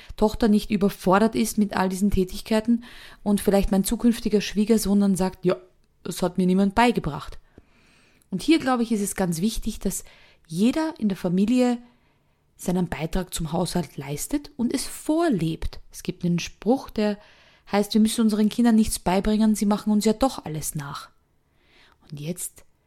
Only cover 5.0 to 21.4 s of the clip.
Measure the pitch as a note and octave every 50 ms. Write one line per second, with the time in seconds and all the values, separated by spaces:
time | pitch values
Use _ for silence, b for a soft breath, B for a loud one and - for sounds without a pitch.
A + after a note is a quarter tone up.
5 | G3+ G3 F#3+ D#3+ F#3 F#3+ - - - F3+ - - - _ _ _ _ _ _ _
6 | - F#3+ F3 - F#3 F3 F3 F#3+ F#3 F3+ F#3 F#3+ G3+ G3 - A#3 A#3+ B3 G3+ F#3+
7 | - D#3 C#3+ - - - - - b b b b b b b b b b b b
8 | b b b b b b F#3+ F3+ - D4 E4 D#4 - C4 B3+ A#3+ A#3 A3 A#3 G3+
9 | G#3 F#3+ - - F#3+ F3 E3+ D#3 F3+ A3+ - - - A3 - - - G3 - -
10 | - b b b b b b b b - D#3 F3 G#3+ B3 C4 D#4+ D#4+ D#4+ D#4 -
11 | A3 G3+ F#3+ - - F3+ F3 F#3+ G#3 G#3 B3+ B3 B3 B3 A#3+ A#3+ b b b b
12 | b b b b b b b b b _ _ _ - - F3 F#3 F3+ E3+ - -
13 | D#3 E3 - F#3+ F3 - - - E3 D3 E3 F3 F3+ - - F3+ - - - -
14 | C#3 C#3 D3 C#3+ - - - D4 D4 - - - A3+ - - B3+ - - - -
15 | - - D#4 E4 E4+ E4 A3+ E3+ E3 E3 E3 - - - - - - - - -
16 | - - F3 - - E3+ F3 E3+ - - - _ - G3 C4 C4+ - - - A3
17 | G#3 G#3 G3+ G#3 b b b b b b b b b - - G3+ G3+ G#3 - G#3+
18 | A3 A3 - A#3+ A3+ G#3+ G#3+ G#3 G#3+ G#3 - - A#3 A#3+ A3 A3 G#3+ - - -
19 | - F3 F3+ G3+ G3 G#3+ G#3+ G#3+ A3 G#3+ G#3+ - G#3+ G3+ G#3+ G3+ - G#3+ G#3+ G#3
20 | - A3 G#3+ A3 C4 C4 - - - E3 D#3 D3+ D3 - - D3+ C#3+ C#3+ D3+ -
21 | - - _ _ _ _ _ _